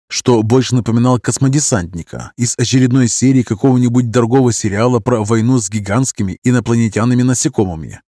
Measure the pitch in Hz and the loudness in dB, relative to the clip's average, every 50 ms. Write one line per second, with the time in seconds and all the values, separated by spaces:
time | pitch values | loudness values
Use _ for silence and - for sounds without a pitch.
0 | _ - - - - - 123 110 107 107 123 131 123 - 123 127 107 117 113 120 | _ -12 -10 -4 0 2 2 2 4 2 2 2 2 2 -2 -2 0 0 0 2
1 | 120 127 127 113 - - 120 - 135 135 131 151 - - 127 101 87 82 90 85 | 2 2 0 0 -2 -4 -2 0 0 0 0 0 0 0 -2 -2 -2 -4 -8 -12
2 | 78 - - 60 - - - - 120 120 - - 123 - 131 135 127 123 120 135 | -12 -12 -14 -14 -14 -12 -6 -4 -4 -4 -2 -4 -2 0 2 2 2 4 2 2
3 | 127 110 - - 123 131 135 131 120 - 113 - - 139 127 123 123 120 117 127 | 2 0 0 0 2 2 2 2 2 0 -4 0 2 2 2 4 2 2 2 0
4 | 123 117 104 123 117 113 123 135 131 120 117 - - 107 - 101 117 127 123 117 | -2 0 0 0 0 2 2 2 2 2 0 0 -2 -2 -2 0 0 0 0 0
5 | - - 123 110 107 101 117 113 110 120 131 127 104 - 107 107 101 98 101 123 | 0 0 -2 -2 0 0 0 0 2 2 0 0 0 -2 -6 -6 -4 -2 -2 -2
6 | 135 - - - 104 92 90 - - 127 123 123 110 120 117 117 117 110 - 104 | -2 -2 -4 -4 -4 -6 -4 -4 -2 0 0 0 0 0 0 2 0 0 0 0
7 | 110 123 123 123 123 131 127 - - 147 - - 104 92 85 80 76 57 50 - | 0 0 0 2 2 0 0 0 -2 -4 -2 -2 -2 -2 -2 -8 -10 -12 -16 -18
8 | _ _ _ | _ _ _